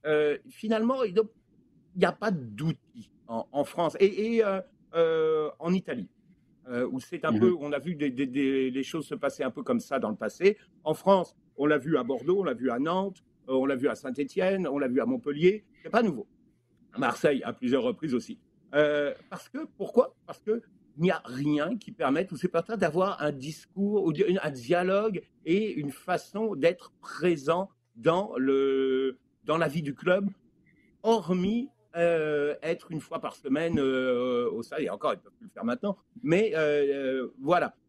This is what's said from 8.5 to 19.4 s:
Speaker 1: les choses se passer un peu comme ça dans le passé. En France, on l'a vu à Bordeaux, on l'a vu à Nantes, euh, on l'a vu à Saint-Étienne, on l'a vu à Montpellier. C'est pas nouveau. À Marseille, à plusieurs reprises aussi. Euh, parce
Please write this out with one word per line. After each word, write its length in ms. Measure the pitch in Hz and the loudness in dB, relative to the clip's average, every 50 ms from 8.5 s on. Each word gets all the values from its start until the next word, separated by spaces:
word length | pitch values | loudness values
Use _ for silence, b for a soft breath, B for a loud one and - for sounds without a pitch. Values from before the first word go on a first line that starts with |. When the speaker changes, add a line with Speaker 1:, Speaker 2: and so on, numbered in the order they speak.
| 135 135 131 131 | 2 2 0 0
Speaker 1:
les 120 | 123 135 131 | -2 -4 -6
choses 220 | - - 165 147 | -6 -6 -8 -8
se 100 | - 156 | -8 -8
passer 280 | 120 - 139 135 - 143 | -4 -4 -6 -4 -2 -6
un 80 | 131 | -6
peu 120 | 123 147 131 | -6 -8 -2
comme 180 | - 123 117 | 0 0 -2
ça 180 | - - 139 131 | 0 -2 -4 -4
dans 100 | 113 107 | -2 -4
le 60 | 107 | -4
passé. 420 | - 113 107 - - 175 196 208 B B B _ _ _ | -4 -6 -8 -6 2 2 2 2 B B B _ _ _
En 80 | 156 156 | -4 -4
France, 420 | - - 190 196 190 170 - _ _ _ _ _ - | 0 4 4 4 4 4 -2 _ _ _ _ _ -2
on 80 | 139 | 2
l'a 120 | 151 151 147 | 2 2 2
vu 200 | 123 147 160 139 | 2 0 0 0
à 60 | 123 | 0
Bordeaux, 360 | 120 135 123 127 151 180 202 | 0 -4 -4 0 0 0 2
on 40 | 190 | 2
l'a 100 | 160 127 | -2 -2
vu 160 | 110 123 131 | -2 -2 -2
à 80 | 117 120 | 0 0
Nantes, 440 | 139 160 175 185 196 196 190 - _ _ _ _ _ - | 0 0 0 0 -2 -4 -6 -12 _ _ _ _ _ -2
euh, 40 | 131 | 0
on 120 | 131 131 | 2 2
l'a 100 | 135 139 | 2 0
vu 140 | 127 127 139 | 0 0 -2
à 60 | 110 | -2
Saint-Étienne, 720 | - - 131 123 127 147 135 - 185 185 185 196 196 180 147 | -2 -6 -10 -6 -4 -6 -4 -2 0 2 2 2 0 -2 -2
on 100 | 135 143 | -2 -2
l'a 100 | 143 127 | -2 0
vu 140 | 120 139 | 2 0
à 40 | 113 | 2
Montpellier. 600 | 117 131 123 - 147 143 147 160 180 208 214 _ _ _ _ _ | 0 -2 -2 -2 -4 -2 4 4 4 4 4 _ _ _ _ _
C'est 60 | 160 | 0
pas 140 | - 220 247 | 2 2 2
nouveau. 240 | 208 156 113 101 _ _ _ _ _ _ _ _ _ _ _ _ _ - | 2 0 -4 -8 _ _ _ _ _ _ _ _ _ _ _ _ _ -6
À 60 | 110 | -2
Marseille, 420 | 139 120 120 - - 156 143 127 - | -2 -2 -2 2 2 2 2 2 -2
à 80 | 117 | -6
plusieurs 320 | 117 - - 123 123 135 113 | -8 -4 -2 0 2 2 2
reprises 300 | 127 120 - - 160 123 | 0 -2 -2 -4 -2 -2
aussi. 260 | 120 - - 117 - _ _ _ _ _ _ - | -2 -4 -6 -16 -18 _ _ _ _ _ _ 2
Euh, 400 | 143 151 147 147 147 147 143 - - - _ | 2 2 4 2 0 -2 -2 -4 -8 -14 _
parce 200 | - 185 | -16 -16